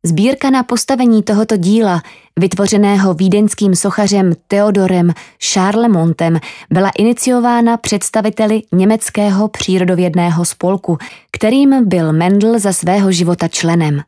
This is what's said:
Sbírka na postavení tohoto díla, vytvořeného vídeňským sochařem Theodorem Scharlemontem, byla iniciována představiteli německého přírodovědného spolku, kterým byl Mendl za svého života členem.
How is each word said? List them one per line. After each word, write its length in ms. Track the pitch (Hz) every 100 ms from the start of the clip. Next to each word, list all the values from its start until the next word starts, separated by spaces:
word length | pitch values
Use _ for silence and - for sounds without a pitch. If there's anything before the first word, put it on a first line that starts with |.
| 170
Sbírka 440 | 160 226 269 277
na 140 | 262
postavení 600 | 240 240 - 269 247 220
tohoto 340 | - 208 220 214
díla, 460 | 175 220 214 175 - - _ -
vytvořeného 720 | 180 175 202 208 202 202 196
vídeňským 640 | 165 190 208 214 - 202 180
sochařem 580 | 202 196 202 202 185 160 _
Theodorem 680 | 202 208 202 185 180 175 165 - _
Scharlemontem, 1000 | - 196 185 220 233 185 165 160 165 165 - - -
byla 220 | 175 196 -
iniciována 800 | 220 240 254 247 240 240 233 233
představiteli 840 | - 202 - 220 214 214 214 220 -
německého 760 | 175 196 220 - - 208 196 214
přírodovědného 1000 | - - 185 180 180 180 170 175 170 170
spolku, 520 | - 175 190 - 160 - - _
kterým 580 | - 214 262 277 269 214
byl 240 | 180 160
Mendl 460 | 160 175 202 220 233
za 140 | 196
svého 380 | 185 170 202 196
života 360 | 175 175 175 170
členem. 540 | - 170 170 156 143